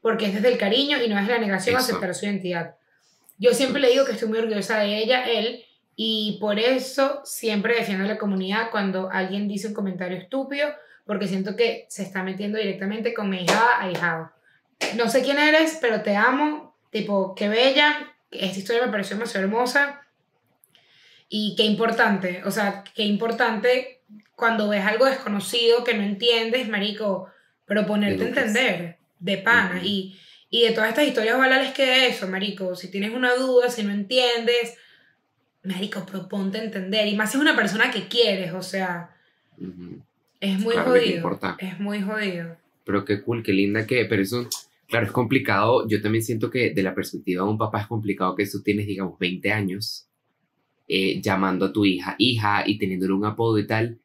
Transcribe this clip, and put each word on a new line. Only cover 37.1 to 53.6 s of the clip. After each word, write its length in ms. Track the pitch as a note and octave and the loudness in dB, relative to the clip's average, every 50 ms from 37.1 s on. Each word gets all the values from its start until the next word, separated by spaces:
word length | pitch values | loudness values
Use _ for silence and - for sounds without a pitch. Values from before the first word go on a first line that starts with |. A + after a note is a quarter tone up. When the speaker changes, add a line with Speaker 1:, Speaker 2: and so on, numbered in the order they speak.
| G3+ | 2
Speaker 1:
más 160 | G#3 A3 G#3 | 0 0 0
si 60 | - | 2
es 40 | C4+ | 2
una 140 | D4+ D#4+ D4+ | 2 4 4
persona 340 | - A3 F#3+ F3+ G#3+ A#3 B3+ | 2 2 0 2 2 0 2
que 160 | B3 G#3 E3+ | 0 -4 -6
quieres, 460 | - - A#3 A#3 G#3+ G3 F#3 F#3 E3 F3+ | -4 2 2 4 4 4 0 -2 -6 -6
o 80 | F#3 | -8
sea, 480 | F3 - - F#3+ F#3 F3+ F3 E3+ E3+ - _ _ _ _ _ _ _ _ _ | -8 -6 -4 -4 -2 -2 -4 -6 -8 -12 _ _ _ _ _ _ _ _ _
Speaker 2:
Ujú. 440 | - F#3 - - F2 F2 F2 F2 - - _ _ _ _ _ _ _ | -14 -14 -14 -12 -14 -14 -14 -16 -16 -18 _ _ _ _ _ _ _
Speaker 1:
es 200 | G3 G3 F#3+ F#3+ | -2 -2 0 0
muy 140 | G#3+ A3+ A#3 | 0 2 2
Speaker 2:
Claro 200 | A#3 - B3+ B3 | 2 4 6 6
que 60 | B3 | 6
te 60 | A#3+ | 6
Speaker 1:
jodido, 120 | G3+ F3 | 4 0
Speaker 2:
importa. 380 | E3+ E3 F3 F#3+ - - F#3 F3 - | 0 -2 -2 -4 -2 -4 -6 -6 -6
Speaker 1:
es 200 | F#3+ F#3 F3 - | -10 -10 -6 -6
muy 220 | G3+ G3+ G#3 G#3 | -4 -4 -2 -2
jodido. 560 | G3 G3 G#3+ G#3+ G#3 G3 F3+ E3+ E3+ E3+ E3 _ _ _ _ _ _ | -4 -4 -2 -2 -2 -2 -4 -6 -8 -10 -12 _ _ _ _ _ _
Speaker 2:
Pero 200 | - - - G2 | -2 -2 -2 0
qué 160 | - G#2 G2+ | 0 -4 -4
cool, 200 | - - A#2+ A#2 A2+ | -2 -4 -4 -4 0
qué 100 | - G2 | 0 2
linda 340 | F#2+ G2 G2+ G2+ A2 A2 | 2 2 2 0 -2 -2
que, 180 | A2 C3 B2 G#2+ | 0 0 0 0
pero 160 | G2 A2+ G2+ | 2 0 0
eso, 260 | G2 G2 A#2+ B2 A#2+ A#2 - - - _ _ _ _ | 0 0 -2 -6 -4 -6 -10 -12 -12 _ _ _ _
claro, 180 | _ - A#2+ A2 | _ 0 0 0
es 60 | G#2 | 0
complicado. 760 | - B2+ B2 A2 B2+ C3+ - - G#2 G2 G#2 A2+ B2 B2 A2+ | 0 0 0 2 2 0 2 2 2 2 4 4 4 4 2
Yo 140 | A2+ G#2+ G2+ | 2 0 0
también 220 | G#2 G#2+ A2 A2+ A2 | 2 0 0 0 0
siento 260 | A2+ A#2+ G#2+ A#2 A2+ | -2 -2 -2 -2 -2
que 200 | - C3 A#2+ A2+ | 0 0 0 0
de 120 | - G2+ F#2+ | 2 0 0
la 100 | F#2 F2+ | 0 -2
perspectiva 500 | - F#2 - - E2+ - - F2+ F2 F#2+ | -4 -6 -6 -8 -8 -4 -2 -2 0 0
de 60 | G2+ | 0
un 80 | G#2+ | 0
papá 240 | A2 A2+ G#2+ A2 G#2+ | 0 -2 -2 -2 -4
es 60 | G2+ | -4
complicado 480 | - A#2+ G#2+ G#2+ G2 G2 - F#2+ F#2 F#2+ | -2 -6 -4 -2 -2 -2 0 0 -2 0
que 100 | - G#2 | 0 -2
tú 160 | G2 - G2 | -2 -2 -4
tienes, 240 | - - G2+ G#2 G#2+ | -2 0 0 0 0
digamos, 300 | G#2 G2 F#2 F#2+ F2+ D#2+ | -4 -4 -6 -6 -6 -4
veinte 340 | _ F#2+ F2 F#2 F2 - G2+ | _ -4 -4 -4 -2 -2 -2
años, 560 | G#2+ A2 G2+ F#2+ F2+ G2 G2+ - - - - _ _ _ _ _ _ _ _ _ _ _ _ _ _ _ _ | 0 0 -2 -2 -4 -4 -6 -8 -10 -12 -16 _ _ _ _ _ _ _ _ _ _ _ _ _ _ _ _
eh, 340 | _ - F#2+ G2 G2 - - | _ 0 0 2 2 -2 0
llamando 440 | - G2+ G2 F#2+ F#2+ F#2+ F#2 F2 F#2+ | 0 0 2 2 2 0 2 0 0
a 60 | F#2+ - | 0 2
tu 120 | A2 G2+ | 2 2
hija, 300 | G2 F#2 F2 F2 F#2+ - | 2 2 0 -4 -8 -2
hija, 460 | - A2 B2+ A#2+ A2 G#2+ G#2 G#2 G2+ - | 0 0 2 2 2 0 0 0 0 0
y 100 | G2 G#2 | 0 -2
teniéndole 360 | G#2+ G#2 F#2+ F#2+ F#2 F#2 F#2+ G2 | -2 -2 -4 -2 -2 0 0 0
un 120 | G2 G#2 | 2 0
apodo 320 | G#2+ G#2 G#2+ A2+ A#2 A2 | -2 0 0 0 2 2
y 80 | G#2+ | 2